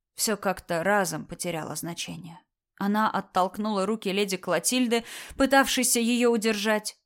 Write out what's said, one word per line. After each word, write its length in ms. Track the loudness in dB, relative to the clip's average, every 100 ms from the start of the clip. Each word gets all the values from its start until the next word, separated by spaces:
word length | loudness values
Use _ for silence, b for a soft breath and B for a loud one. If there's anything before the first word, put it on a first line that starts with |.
| _ -4
Всё 220 | -2 0
как-то 460 | -2 -4 -4 -2
разом 420 | 2 2 2 -4 -8
потеряло 500 | -8 -6 -6 -6 -8
значение. 640 | -8 -8 -10 -12 -16 -20 _ _ _ -4
Она 320 | 0 2 2
оттолкнула 760 | 0 -2 0 0 0 -2 0 0
руки 260 | -2 -2
леди 260 | 0 0 -2
Клотильды, 680 | -2 0 2 0 2 0 B B B 0
пытавшейся 640 | 4 4 4 2 2 2
её 300 | 2 4 4
удержать, 640 | 4 2 0 0 0 -2 -12